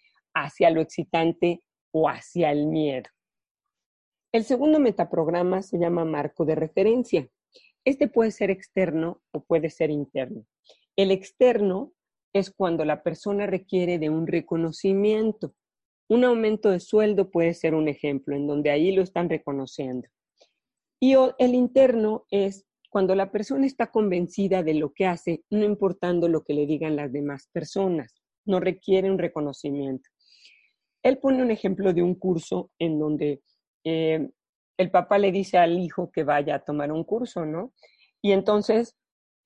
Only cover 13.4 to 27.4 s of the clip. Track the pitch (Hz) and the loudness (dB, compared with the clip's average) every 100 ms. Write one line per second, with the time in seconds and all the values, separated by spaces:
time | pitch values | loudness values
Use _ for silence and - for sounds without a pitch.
13.4 | 202 185 - 185 175 175 156 160 165 170 | -2 -4 -2 -2 0 0 -2 -2 -2 -2
14.4 | 156 165 165 156 196 196 208 214 220 214 | -2 -2 -2 -2 0 2 2 2 0 -2
15.4 | 139 - _ _ _ _ - 226 247 233 | -8 -12 _ _ _ _ 0 4 4 4
16.4 | 220 214 214 180 - 214 214 202 190 170 | 0 2 2 0 2 2 4 2 0 2
17.4 | 170 165 165 156 156 143 147 139 139 139 | 0 0 0 0 0 -2 -4 -4 -4 -4
18.4 | 143 147 147 147 175 190 185 170 175 160 | -2 0 0 2 2 2 0 -2 -2 -2
19.4 | - 139 135 - 131 127 120 _ _ _ | -4 -6 -8 -8 -8 -8 -10 _ _ _
20.4 | _ _ _ _ _ _ 254 269 262 - | _ _ _ _ _ _ 4 4 4 2
21.4 | 254 247 247 262 262 226 214 220 - 202 | 2 2 2 4 4 4 -2 -2 -4 -2
22.4 | 196 196 _ _ _ 202 185 196 196 208 | -2 -4 _ _ _ 0 2 2 0 -4
23.4 | 208 269 269 - 226 226 208 175 175 - | -4 -2 -2 -2 -2 0 0 0 -2 -2
24.4 | 196 185 160 156 151 - 185 170 - 165 | 0 0 0 0 -2 -2 -2 -2 -4 -6
25.4 | _ 208 208 208 196 190 175 175 170 160 | _ 0 0 0 -2 -2 -2 0 2 0
26.4 | - 147 147 151 156 147 143 139 143 139 | -2 -2 -2 -2 -2 -4 -4 -6 -6 -8